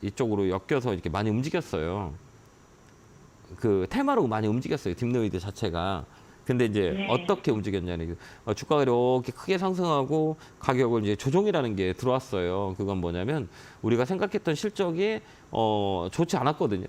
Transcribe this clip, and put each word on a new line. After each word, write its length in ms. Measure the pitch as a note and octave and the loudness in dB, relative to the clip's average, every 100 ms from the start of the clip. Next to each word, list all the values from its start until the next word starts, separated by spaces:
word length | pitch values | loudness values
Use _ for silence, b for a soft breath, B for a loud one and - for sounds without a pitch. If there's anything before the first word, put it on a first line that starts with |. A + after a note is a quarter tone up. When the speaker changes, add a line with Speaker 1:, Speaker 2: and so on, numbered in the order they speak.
Speaker 1:
이쪽으로 480 | G2+ - A#2+ G#2 G2 | -8 -2 0 2 2
엮여서 440 | F#2 - D3 B2 | 0 0 0 0
이렇게 160 | F#2+ E2+ | -2 -2
많이 200 | E2+ G#2+ | -2 0
움직였어요. 840 | G#2+ C#3+ F3+ - F2 D#2 G2 F2+ D#2 - - - - - - - - - - - - - F2+ | 0 0 -2 -2 -2 -2 -2 -6 -10 -16 -20 -20 -20 -20 -20 -20 -20 -20 -20 -20 -20 -20 -2
그 280 | A2+ G2 F#2 | 2 2 2
테마로 380 | A#3+ C#4 C4 C3 | 0 2 2 2
많이 200 | G#2+ G#2+ | 2 2
움직였어요. 460 | A2+ - D3+ G2 E2+ | 0 0 -4 -2 -2
딥노이드 440 | A#2+ B2 G#2+ F#2 | -2 0 0 -2
자체가. 640 | G2 - G#2+ E2+ F#2 F#2 - B B B - | -6 -4 -4 -2 -2 -4 -6 B B B -2
근데 200 | B2 A#2 | 2 2
이제 280 | G#2 F2+ F#2+ | 4 2 2
Speaker 2:
네. 120 | G2 | 0
Speaker 1:
어떻게 400 | A#2+ - F#3+ - | 0 0 0 2
움직였냐는, 680 | G#2+ G#2 G2 F2 E2+ E2 E2+ B B | 0 0 -2 -2 -4 -6 -8 B B
어, 120 | - G#2 | -6 -6
주가가 260 | - D3+ | 0 2
이렇게 500 | C3 A#2+ B2 B2+ B2 | 4 4 4 2 -2
크게 280 | - - F#3+ | -8 -2 0
상승하고 800 | F#3+ F#3 F3 D3 C3+ D#3 D#3 D#3 B - | 0 0 0 0 0 0 0 -4 B -6
가격을 440 | - B2+ B2 A#2 | 0 2 4 2
이제 120 | G#2 G#2 | 2 0
조정이라는 600 | C#3 E3 G#3 E3+ B2 G2 | 2 2 2 2 0 0
게 180 | F#2 | 0
들어왔어요. 800 | F#2 B2+ C3 - G2 F2 F#2 G2 F#2 | 0 0 0 0 -2 0 0 -2 -2
그건 220 | G2 F#2+ | -2 0
뭐냐면 500 | F2 F2 G2+ D#3 G2 B B B | -2 -2 -2 -2 -4 B B B
우리가 220 | A2+ A#2 B2+ | 2 2 2
생각했던 500 | F#3 G3+ G3+ - D3+ | 0 0 -2 -2 -2
실적이, 640 | G#3+ G3+ F#3 E3 G3+ A3 B B B | -4 -2 -2 0 -2 -2 B B B
어, 560 | - A2 G#2+ G2+ F#2 F2 | 0 2 2 2 0 -2
좋지 260 | - E3+ F#3 | -2 0 2
않았거든요. 500 | C3 D#3 D#3+ G2 | 0 0 0 0